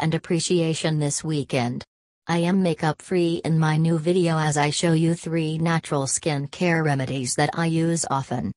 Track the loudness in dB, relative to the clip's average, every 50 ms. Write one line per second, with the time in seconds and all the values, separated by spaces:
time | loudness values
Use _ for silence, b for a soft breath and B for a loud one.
0 | -2 0 0 -2 -2 -2 -2 -2 0 0 2 2 2 0 -2 -2 -2 -2 0 0
1 | 0 -2 -2 -4 -4 -4 -4 -4 -4 -2 -2 -2 -2 -2 -4 -8 -10 _ _ _
2 | _ _ _ _ -4 -2 0 0 2 2 2 2 2 2 0 0 0 -2 -2 -2
3 | -4 -2 0 0 2 0 0 -2 -2 0 2 2 2 2 2 2 2 2 2 0
4 | 2 2 2 2 2 2 2 2 0 0 2 2 2 0 0 0 2 2 4 4
5 | 4 2 0 -2 -4 -4 -2 -2 -2 -2 -2 -2 0 0 0 0 -2 -2 -2 -2
6 | -2 -2 -4 -2 -2 -2 -2 -2 -4 -6 -4 -2 0 2 2 2 2 2 0 0
7 | -2 -2 -4 -4 -4 -4 0 0 0 0 0 -2 -2 0 0 0 2 0 0 0
8 | -2 -2 -2 -4 -2 -4 -4 -4 -4 -6 -8